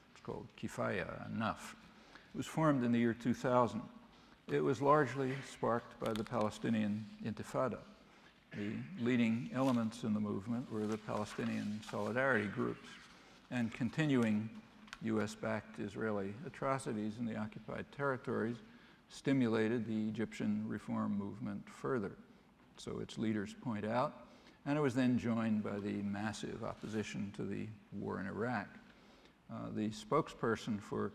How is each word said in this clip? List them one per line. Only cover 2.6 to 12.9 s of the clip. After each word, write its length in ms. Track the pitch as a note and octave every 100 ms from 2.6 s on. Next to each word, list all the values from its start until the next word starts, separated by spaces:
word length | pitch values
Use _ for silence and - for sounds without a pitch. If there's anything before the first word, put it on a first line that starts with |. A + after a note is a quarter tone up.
| D#3+ C#3 A#2+
in 60 |
the 80 | A#2
year 140 | A#2
two 200 | A2+ B2+
thousand. 480 | A#2 C3+ B2 A#2 G#2 - - - - - - -
It 140 | C#3+
was 200 | D3+ A#2
largely 520 | C#3 D3+ C3 C3 C3 C3+ C3
sparked 480 | - A#2 A#2 - -
by 140 | A#2
the 100 | A2
Palestinian 840 | G#2+ A#2+ G#2+ - B2 A2+ G#2+ G#2 G#2+ -
Intifada. 560 | A#2 A2 A2 C#3 C3 - - - - - - - - A2+
The 140 | G#2 A2+ C3+ F3+
leading 500 | A#2+ B2+ A#2 A2+ B2
elements 500 | B2+ C3+ A#2+ A2 -
in 100 | B2
the 60 | G#2+
movement 520 | G#2 G#2 G2+ A#2 C3+
were 160 | A2 G#2+
the 100 | G#2+
Palestinian 840 | - A2+ G#2 - A#2 A2 G#2 G#2+ -
solidarity 580 | A2 G#2 A2+ C3+ A#2+ G#2
groups, 400 | G#2+ A#2+ A2+ -